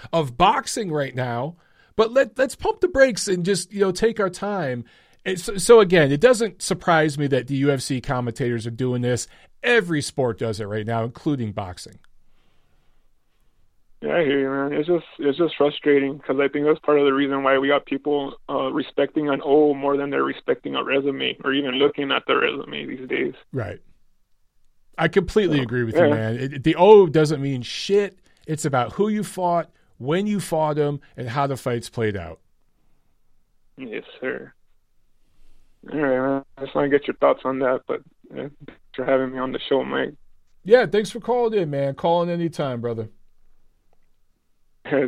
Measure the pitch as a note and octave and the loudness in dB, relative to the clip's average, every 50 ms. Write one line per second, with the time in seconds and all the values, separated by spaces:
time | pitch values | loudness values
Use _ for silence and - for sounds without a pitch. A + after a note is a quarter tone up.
0 | - - - E3 D#3 B2+ A#2+ A#2+ F3 G3+ B3+ C4+ - - - C4 G#3+ F3+ D#3 D3 | -12 -4 -2 -2 -2 -2 2 4 4 4 4 2 -2 -6 -6 -6 -4 -4 -2 -4
1 | C#3 C3 B2+ B2+ B2+ B2 A#2 A#2 B2+ D#3 E3+ _ _ _ _ _ _ _ _ - | -4 -4 -4 -4 -4 -4 -4 -6 -6 -8 -10 _ _ _ _ _ _ _ _ 0
2 | A3 A3 A#3+ C4+ C4+ A3 - - C4 B3+ - - - G4+ A4 - - F4+ - C4+ | 0 2 4 2 2 2 0 -2 -2 -2 -2 -4 -4 -4 -2 0 -2 0 6 6
3 | C4+ C4 G#3 - - G#3 F#3 F3+ E3+ F#3+ G3+ F3 - - G#3 G3 G3+ F#3+ F3+ - | 6 6 4 -2 -2 -2 -2 0 0 0 0 -2 -2 -6 -2 0 0 0 2 2
4 | A3 A#3 A3+ A3 G3+ F#3 F3+ - G3 G3+ G#3 F#3+ D#3+ C3 B2 A#2+ A#2 - _ _ | 0 0 2 0 -2 -2 -2 -6 -6 -4 -4 -4 -4 -4 -6 -6 -10 -12 _ _
5 | _ _ _ _ _ F#3 F#3+ F3 - - G#3+ F#3+ - - A#3+ A3+ G#3 E3+ F3+ E3+ | _ _ _ _ _ -6 -6 -6 -6 -8 -6 -4 6 8 8 8 8 8 6 6
6 | D3+ C3+ C#3+ C#3+ F#3 B3+ B3+ G3+ A#3 G3+ - - - - F#3+ - - F#3 E3+ D#3 | 6 4 4 4 4 4 4 4 0 -4 -4 -8 -4 -4 -4 -2 2 2 4 4
7 | D#3 D#3 C#3 D3 D3 C3+ C#3 B2+ A#2+ C3 C#3 C3+ C#3 C#3+ C#3 C3 - - C#3 B2 | 4 2 0 -2 -2 0 0 -2 -2 -2 -2 0 2 2 0 0 -2 -4 -4 -4
8 | - - C3+ B2 B2 A#2+ A2+ - C#3 A#2+ A#2+ A#2 G#2+ A#2 A#2 A2+ C3 B2+ B2 B2 | -2 -2 -2 -2 -2 -4 -4 -4 -4 -2 -2 -4 -4 -8 -6 -4 -2 -2 -2 -2
9 | B2 B2 B2 A#2 - - - - - _ - - - B3 A#3+ A#3 F#3 E3+ E3 D3 | 0 0 0 -2 -4 -10 -16 -20 -20 _ -18 -6 0 2 2 2 2 2 -2 -4
10 | C3 - - - C3 A#2+ G#2+ - - A2+ G#2+ G#2+ A2 G2 G#2 A2 G#2 A2 A#2 A#2 | -4 -4 -2 0 0 0 0 -2 -4 -4 -4 -6 -6 -6 -6 -6 -4 -2 -2 -2
11 | A2+ A#2 A#2 - - D#3+ D3 C3 A#2 G#2+ F#2 G#2 G2+ F2+ F2 - - - - - | -4 -4 -8 -6 -4 -2 -2 -2 -4 -6 -6 -8 -10 -10 -12 -16 -18 -20 -20 -20
12 | _ - - - - - - _ _ _ _ _ _ _ _ _ _ _ _ _ | _ -20 -20 -20 -20 -20 -20 _ _ _ _ _ _ _ _ _ _ _ _ _
13 | _ _ _ _ _ _ _ _ _ _ _ _ _ _ _ _ _ _ - _ | _ _ _ _ _ _ _ _ _ _ _ _ _ _ _ _ _ _ -20 _
14 | D3+ D3 D3+ F3 E3 C3+ C#3+ C#3 C3+ C3+ C3+ C#3 C#3 C#3+ D3 D3+ D3+ E3+ F3 E3 | -6 -2 0 0 0 2 0 0 0 -2 -2 -4 -4 -2 -2 -4 -2 0 -2 -2
15 | - - - - D3 C#3+ C3+ D3+ E3+ D#3 - - C#3+ D3 C#3+ - - D3 C#3+ C#3 | -2 -8 -12 -2 -2 -2 0 0 -2 -2 2 0 0 0 0 0 2 2 4 4
16 | C#3 C3+ D3 D3 - - C#3 C3+ C#3 C#3 C#3+ D3 D3 D3+ D#3 D#3 - - D3+ C#3+ | 2 0 -4 -8 -6 -4 -2 0 0 0 0 0 0 0 0 0 2 2 2 4
17 | C#3 C#3 C3+ C3+ C#3+ C3+ C#3 C#3 C3+ C3+ C3+ C3+ C#3 C#3 C#3+ C#3+ - - C#3 C3+ | 4 4 2 2 0 0 -2 0 2 2 2 2 4 2 2 0 0 -2 -6 -4
18 | - D3+ D3 C#3+ C#3 C3 - - - - D3 C3+ C3+ C3 C3+ D#3+ C3 - - - | -2 -2 -2 -2 -2 -6 -10 -14 -10 -6 -4 -2 -2 -2 -4 -4 -6 -4 -2 -2
19 | C#3+ C#3+ - D#3 D3+ D3 - - - D3 C#3 D3+ D3+ D3 C#3 C#3 C3+ C#3 C#3 C#3 | -2 0 0 -4 -2 -2 -4 -2 2 4 4 6 6 4 2 0 0 0 0 0
20 | C#3+ C#3+ C#3 C3+ C3+ C#3 C3+ - - - C3+ B2+ - C#3+ C#3 C3+ C3 B2+ C3 C#3+ | -2 -2 -2 -2 -2 -2 -4 -6 -4 -4 -4 -4 -4 -6 -6 -4 -4 0 -2 0
21 | C#3 C#3+ C3+ C3+ C3+ B2+ - - - C#3 C3+ C#3 C#3+ C3 B2+ C3 C#3+ C#3+ - - | 0 -2 -4 -4 -4 -6 -6 -4 -4 -2 -2 -2 -2 -2 0 2 0 0 0 -2
22 | C#3+ C#3 C3 C3 - - C3+ C3+ C3+ C#3+ C#3+ C#3 - - - D3 D3 C3+ C3+ C3 | -4 -2 -2 -2 0 0 0 0 0 -2 -4 -6 -10 -10 -10 -10 -10 -10 -10 -12
23 | C3 B2+ C3+ C3+ C3 - C3+ - _ _ - B2+ G#2+ G2 F#2 - - - - _ | -8 -6 -4 -4 -4 -6 -8 -12 _ _ -8 -8 -8 -8 -10 -14 -18 -20 -20 _
24 | _ _ _ _ _ _ _ _ _ _ _ _ _ _ _ _ _ _ _ - | _ _ _ _ _ _ _ _ _ _ _ _ _ _ _ _ _ _ _ -2
25 | D#3+ E3 - G3+ F3 - - A3 G3+ E3+ D#3 C#3 B2+ A2 A#2 B2 A#2+ A2+ G#2+ D#3+ | -2 2 2 0 0 2 2 2 2 2 2 0 0 -2 -2 -2 -2 0 2 4
26 | F3 D3 D3 A2+ A2 A2 A#2 A#2+ B2+ C3+ D3 C#3 - D#3+ D#3+ D#3 F3+ G#3 A3 G#3 | 4 4 4 2 0 -4 -4 -4 -6 -6 -8 -2 -2 0 2 6 8 10 10 10
27 | F#3+ D#3+ C3 D#3+ D#3 D3 D#3+ C3+ C#3 C#3 C#3 B2 A#2 - - - - - G3 G#3 | 10 8 4 2 2 2 0 -2 -2 -4 -4 -6 -6 -8 -10 -10 -4 0 0 0
28 | G3+ F3+ - _ _ _ _ _ _ D#3 D#3 D3 - D3+ C3 B2+ B2 A2 - - | 0 -2 -8 _ _ _ _ _ _ -8 -8 -4 -2 0 0 0 0 -2 0 -2
29 | G3+ G#3+ G#3+ G#3+ G3 - - F#3 F3+ F3 F3 E3+ D#3+ - _ _ _ _ _ _ | 0 0 0 -4 -4 -6 -6 -4 -2 0 0 -2 -2 -6 _ _ _ _ _ _
30 | A#2+ C3+ D#3+ F#3 G3+ G#3+ G#3 G3 - - E3+ D#3 D#3 D3+ D3+ D3+ D3 D3 C#3+ C#3 | -4 -2 -2 0 0 -2 -2 -4 -2 -2 -2 0 0 0 0 0 0 -2 -2 -6
31 | - _ _ - B2+ A#2 A2+ D3 C#3+ C#3 C3+ A#2+ - C3 A#2+ A#2+ A#2 - - B2 | -10 _ _ -12 -10 -6 -4 -2 -2 -2 -4 -6 -4 -4 -6 -6 -6 -8 -6 -4
32 | A2+ G#2+ G2 F#2+ E2 E2 E2+ - _ _ _ _ _ _ _ _ _ _ _ _ | -4 -4 -4 -6 -10 -12 -16 -18 _ _ _ _ _ _ _ _ _ _ _ _
33 | _ _ _ _ _ _ _ _ _ _ _ _ _ _ _ - C3 A#2 G#2+ A2+ | _ _ _ _ _ _ _ _ _ _ _ _ _ _ _ -16 -14 -12 -10 -12
34 | - - - - B2+ C3 B2+ C3 - - _ _ _ _ _ _ _ _ _ _ | -12 -14 -16 -10 -8 -8 -8 -8 -12 -18 _ _ _ _ _ _ _ _ _ _
35 | _ _ _ _ _ _ _ - - - - - - _ _ _ - - - D3+ | _ _ _ _ _ _ _ -20 -20 -20 -20 -20 -20 _ _ _ -16 -8 -4 -2
36 | D3 C3+ C3 B2+ C3 C#3 C#3 C#3 C#3 - - - C3+ C3+ - D3 D3 C#3+ C#3+ C#3+ | 0 0 0 0 0 -2 -2 -4 -6 -10 -14 -14 -14 -6 -2 -2 0 2 2 0
37 | - - - - C#3 C#3 C3+ - - C3 C3 C3 C3+ B2 C3 - - - - - | 0 -2 -4 0 2 2 2 0 -2 -6 -4 -2 0 0 -2 -2 -4 -8 -8 -8
38 | - - _ _ _ - C#3+ C3 C3 D3 C#3+ _ C#3+ - - _ - _ - - | -10 -16 _ _ _ -16 -14 -12 -12 -12 -14 _ -20 -20 -20 _ -20 _ -10 -6
39 | B2+ C3+ C3+ C3 C3 B2+ C3 C3 B2+ C3 C3 C3 - - C#3 C3 C3 C3+ C3+ C3+ | -2 0 2 2 0 -2 -4 -6 -6 -6 -6 -8 -2 0 0 0 0 -2 -4 -4
40 | C3 C3+ D3+ - - - - - _ _ _ _ _ F3+ A3+ B3+ A3+ D3+ G3+ G#3 | -4 -6 -8 -16 -20 -20 -20 -20 _ _ _ _ _ 6 6 6 6 4 0 -2
41 | A3 - - A#3 - A3+ B3 B3 A#3+ A3+ A3 G#3 F3 D3+ C#3+ C#3 C#3 C#3 C3+ - | -2 -2 -8 -8 -4 -2 0 0 0 0 0 0 -2 0 -2 -2 -2 -4 -4 -2
42 | - E3+ E3+ F3 E3+ F3 F3 E3+ E3+ E3 - - D3+ C3+ B2 A#2+ A2+ A#2+ A#2 A2+ | 0 0 2 2 0 -2 -2 -2 -4 -4 -4 -4 -4 -4 -4 -4 -6 -6 -6 -6
43 | A2 A2 - - - - _ - - - - _ - _ _ _ _ _ _ _ | -8 -10 -14 -20 -20 -20 _ -20 -20 -20 -20 _ -20 _ _ _ _ _ _ _
44 | _ _ _ _ _ _ _ _ _ _ _ _ _ _ _ _ _ - D3 C3+ | _ _ _ _ _ _ _ _ _ _ _ _ _ _ _ _ _ -2 0 0
45 | C#3 | 0